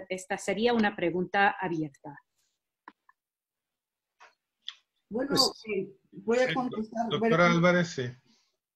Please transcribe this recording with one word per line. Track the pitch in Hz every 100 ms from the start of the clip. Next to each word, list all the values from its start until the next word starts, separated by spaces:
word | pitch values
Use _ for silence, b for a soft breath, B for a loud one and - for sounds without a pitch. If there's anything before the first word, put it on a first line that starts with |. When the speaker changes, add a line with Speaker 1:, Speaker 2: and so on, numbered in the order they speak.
| 190
Speaker 1:
esta | 185 - 196
sería | - 196 233
una | 233 208
pregunta | 202 170 175 175 202 202 -
abierta. | 185 165 151 - 147 143 _ _ _ _ _ _ - - _ _ _ _ _ _ _ _ _ _ _ _ - _ _ _ - - _ _ _
Speaker 2:
Bueno, | 220 277
Speaker 3:
Pues, | 175 - - 220
Speaker 2:
eh, | 196 - - _
voy | - 208 247
a | 254
Speaker 3:
eh, |
Speaker 2:
contestar. | 262 247 214 220 226 226
Speaker 3:
doctora | 202 226 165
Speaker 2:
Bueno, | 175 170
Speaker 3:
Álvarez, | 175 175 170
sí. | - 123 - _ _ _ _ _